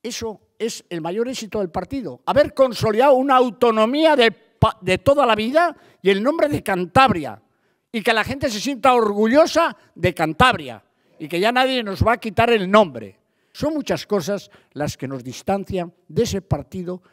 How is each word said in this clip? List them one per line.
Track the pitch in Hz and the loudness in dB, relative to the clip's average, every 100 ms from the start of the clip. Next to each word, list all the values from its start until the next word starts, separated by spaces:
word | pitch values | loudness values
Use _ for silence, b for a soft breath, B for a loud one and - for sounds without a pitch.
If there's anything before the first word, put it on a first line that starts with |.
Eso | 240 220 226 196 _ _ | -10 -10 -10 -12 _ _
es | 226 - _ | -8 -8 _
el | 170 | -8
mayor | 160 202 240 | -6 -6 -6
éxito | 254 214 214 | -8 -8 -6
del | 185 | -4
partido, | 196 180 277 185 123 - | -6 -8 -10 -10 -10 0
haber | 214 294 | 2 2
consolidado | - 262 214 226 214 277 | 2 0 2 0 4 6
una | 254 277 254 | 4 6 4
autonomía | 254 180 240 220 220 285 320 | 4 2 2 4 2 2 4
de | 285 226 | 4 2
pa-, | - _ _ 220 - | 0 _ _ 0 0
de | 180 185 | -2 0
toda | - 285 | 2 2
la | 247 | 2
vida | 214 220 302 349 - b b | 2 2 2 0 -4 b b
y | 185 | 0
el | 196 | 2
nombre | 240 330 302 | 0 0 0
de | 294 | 0
Cantabria, | - 185 175 262 262 175 131 101 _ _ _ _ _ | -2 -4 0 4 4 2 -6 -12 _ _ _ _ _
y | 226 | -4
que | 202 | 0
la | 220 | 0
gente | 202 269 285 | -2 -4 -6
se | 208 | -4
sienta | 240 269 262 | -8 0 2
orgullosa | 247 214 202 220 277 339 302 330 - b | 2 0 0 2 4 4 2 -2 -4 b
de | - 175 | -4 -4
Cantabria, | - 156 151 254 196 135 110 _ _ _ _ | -2 -4 2 2 2 -8 -16 _ _ _ _
y | 151 | -8
que | 170 | -2
ya | 214 | 0
nadie | 247 262 262 | 2 0 -2
nos | 208 190 208 | -6 -2 -2
va | |
a | 240 | -2
quitar | 226 190 233 | -4 -2 2
el | 226 180 | 2 4
nombre. | 214 190 123 101 _ _ _ _ | 2 2 -4 -16 _ _ _ _
Son | - 294 | -6 -4
muchas | 311 214 165 - | -4 -4 -6 -2
cosas | 208 156 202 - b b | -4 -4 -8 -10 b b
las | 131 143 - | -8 -8 -6
que | 139 | -10
nos | 135 | -10
distancian | 123 117 - 196 190 185 170 _ _ | -12 -10 -4 -4 -4 -8 -8 _ _
de | 156 | -4
ese | 233 196 | -2 -4
partido | - 147 - 190 175 180 _ | -4 -6 -6 -12 -10 -12 _